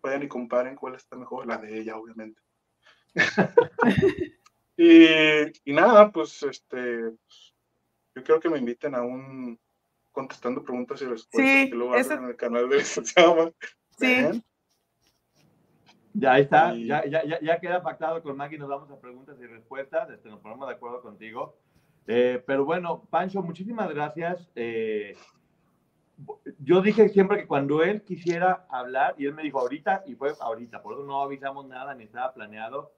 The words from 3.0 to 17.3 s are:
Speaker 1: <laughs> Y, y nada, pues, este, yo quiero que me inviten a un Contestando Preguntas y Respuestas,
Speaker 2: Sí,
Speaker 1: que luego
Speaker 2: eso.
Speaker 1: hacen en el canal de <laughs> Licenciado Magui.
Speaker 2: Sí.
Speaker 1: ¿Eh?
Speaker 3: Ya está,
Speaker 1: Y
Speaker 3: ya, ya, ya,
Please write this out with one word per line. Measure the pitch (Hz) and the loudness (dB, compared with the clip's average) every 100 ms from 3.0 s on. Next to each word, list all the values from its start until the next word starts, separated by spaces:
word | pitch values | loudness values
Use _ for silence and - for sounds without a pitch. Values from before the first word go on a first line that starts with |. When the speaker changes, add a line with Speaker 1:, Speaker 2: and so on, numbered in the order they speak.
| _ - | _ -2
Speaker 1:
<laughs> | - - 185 - - - 240 196 392 - 320 _ _ _ _ - | -2 0 2 2 2 0 2 4 2 0 -10 _ _ _ _ 4
Y, | 170 165 165 160 156 151 151 - - | 10 12 10 8 4 4 0 -6 -2
y | |
nada, | 143 196 214 208 | 4 8 10 8
pues, | - 113 - | 6 -6 -6
este, | 143 131 _ 127 123 117 113 113 _ - _ _ _ _ _ _ _ - | -8 -8 _ -6 -4 -4 -6 -10 _ -20 _ _ _ _ _ _ _ -18
yo | |
quiero | 131 160 | 0 2
que | 170 | 2
me | 151 | -2
inviten | 120 120 147 131 | -4 -6 -6 -4
a | |
un | 120 127 135 131 123 117 _ _ _ _ _ | -6 -8 -14 -14 -14 -14 _ _ _ _ _
Contestando | - 131 - 120 135 | -12 -12 -8 -6 -6
Preguntas | - 123 123 131 | -6 -8 -8 -8
y | 135 | -8
Respuestas, | 113 - - 269 269 | -10 -6 0 2 4
Speaker 2:
Sí, | 269 | 2
Speaker 1:
que | 117 | -2
luego | 123 240 | 0 0
Speaker 2:
eso. | 262 | 0
Speaker 1:
hacen | - | -6
en | 123 | -8
el | 120 | -6
canal | 123 117 123 | -4 -2 2
de | 143 | 0
<laughs> | |
Licenciado | - - - - 170 165 | 0 -8 0 6 6 6
Magui. | 165 _ - _ _ _ | 2 _ -20 _ _ _
Speaker 2:
Sí. | 254 | 0
Speaker 1:
¿Eh? | 247 151 226 - _ _ _ _ _ _ _ _ _ _ _ _ _ _ _ _ | 2 2 -2 -10 _ _ _ _ _ _ _ _ _ _ _ _ _ _ _ _
Speaker 3:
Ya | - 131 131 | -2 4 4
está, | 139 127 170 | 6 4 4
Speaker 1:
Y | 117 117 | 0 -4
Speaker 3:
ya, | 147 147 | -4 -2
ya, | 156 | -2
ya, | 147 | -2